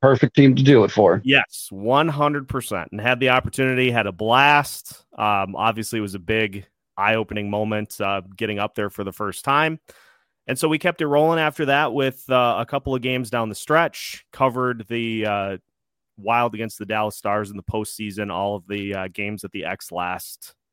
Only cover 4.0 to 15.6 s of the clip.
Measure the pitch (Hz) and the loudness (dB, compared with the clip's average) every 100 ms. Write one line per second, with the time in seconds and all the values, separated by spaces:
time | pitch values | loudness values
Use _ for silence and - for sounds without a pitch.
4 | 98 87 107 123 143 147 143 - - - | -2 -2 2 6 6 6 2 -8 -16 -20
5 | _ - 107 101 98 98 107 110 107 113 | _ -4 0 0 -2 -2 -2 -2 -4 -4
6 | 104 95 87 110 110 98 98 _ _ - | -6 -8 -4 -2 -2 -4 -16 _ _ -2
7 | 104 113 107 104 104 104 107 107 107 - | 0 2 -2 -6 -4 -2 -2 -4 -6 -6
8 | 98 98 92 98 110 101 107 - 104 - | -4 -4 -8 -6 -4 -4 -4 -4 -6 -4
9 | 98 - 104 92 - 139 156 160 _ - | -10 -6 -8 -6 0 2 2 -2 _ -20
10 | _ _ _ _ - 131 160 156 175 170 | _ _ _ _ -8 -4 -2 0 -2 -2
11 | 151 143 156 165 156 151 147 139 147 139 | 0 2 4 2 0 -2 0 2 2 0
12 | 135 127 - 127 120 101 117 139 139 131 | -2 -2 0 2 4 0 -2 -4 -2 -4
13 | 123 127 117 120 113 104 - 151 165 - | -2 -4 -2 -2 -2 -6 0 2 2 -2
14 | - - _ - 135 120 127 120 107 117 | -14 -14 _ -2 0 0 -2 -2 -6 -4
15 | 113 113 107 101 98 95 | -4 -2 -2 -2 -2 -6